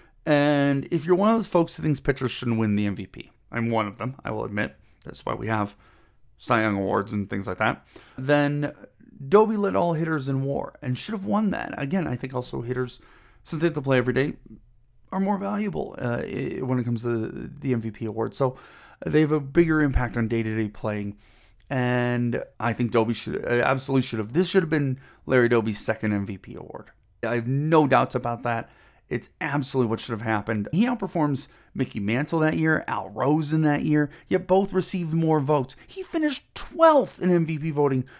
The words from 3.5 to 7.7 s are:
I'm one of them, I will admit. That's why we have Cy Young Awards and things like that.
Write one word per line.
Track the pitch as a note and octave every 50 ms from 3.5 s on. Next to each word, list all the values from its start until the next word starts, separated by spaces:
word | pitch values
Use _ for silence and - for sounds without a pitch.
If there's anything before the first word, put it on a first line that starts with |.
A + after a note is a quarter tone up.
I'm | - A#2+ A2+ A#2
one | A#2 A2 G#2+
of | G#2 G2+ A2
them, | A2 B2 C3+ C3 -
I | -
will | A2 G#2+ A2
admit. | A2+ G#2 G#2 G#2+ - - _ _ _ _ _ -
That's | - - - -
why | - -
we | G#2+ A2 A2
have | A2+ G#2+ G#2 G2+ - _ _ _ _ _ _ _ _ _ _ _ _ _
Cy | - - B2+ A2+
Young | A2 A2 G2+
Awards | G2 G2 G2 G2+ G#2 G2 G#2+ A2
and | G#2 G2+ G2+
things | G#2+ G2+ G2 G2
like | F#2 -
that. | G#2+ A2